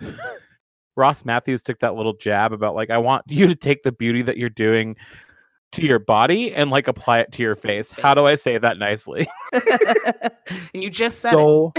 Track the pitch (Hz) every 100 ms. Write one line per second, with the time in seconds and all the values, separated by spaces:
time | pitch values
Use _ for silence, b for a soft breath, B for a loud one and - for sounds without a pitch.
0 | - - - - _ _ _ _ _ -
1 | 135 143 120 120 - 127 - 120 117 110
2 | 110 107 104 101 110 107 107 87 110 117
3 | 123 135 139 147 196 165 143 139 135 120
4 | 117 120 123 120 120 110 110 113 110 110
5 | b b b b b b _ - 151 117
6 | 107 110 131 202 240 - 147 139 135 -
7 | - 117 117 - 113 104 110 104 - -
8 | 139 139 143 147 131 113 117 95 104 107
9 | - 73 165 - - - 440 494 440 -
10 | - - - _ B 185 170 190 190 175
11 | 233 233 233 151 151 151 160